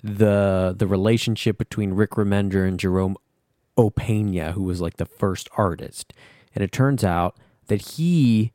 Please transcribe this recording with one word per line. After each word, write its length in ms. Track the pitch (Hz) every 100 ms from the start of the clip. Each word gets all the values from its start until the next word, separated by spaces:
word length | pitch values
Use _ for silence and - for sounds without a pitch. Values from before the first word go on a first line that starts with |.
The, 760 | 107 101 107 101 98 95 92 92
the 80 | 98
relationship 720 | 98 101 117 - 110 - 104
between 360 | 113 - 101
Rick 160 | 92 107
Remender 560 | - 101 101 101 95 95
and 100 | 90
Jerome 380 | 95 92 95 95 _ _ _ _ _ -
Opeña, 760 | 110 - - 107 104 90 78
who 100 | 90
was, 180 | 95 87
like, 180 | 85 -
the 80 | 87
first 420 | - 101 87 - -
artist. 560 | 101 82 - - - - - _ _
And 80 | -
it 80 | 98
turns 320 | - 131 139
out 340 | 101 85 87 - _ _ _
that 140 | 104 - -
he 560 | 170 170 131 110 110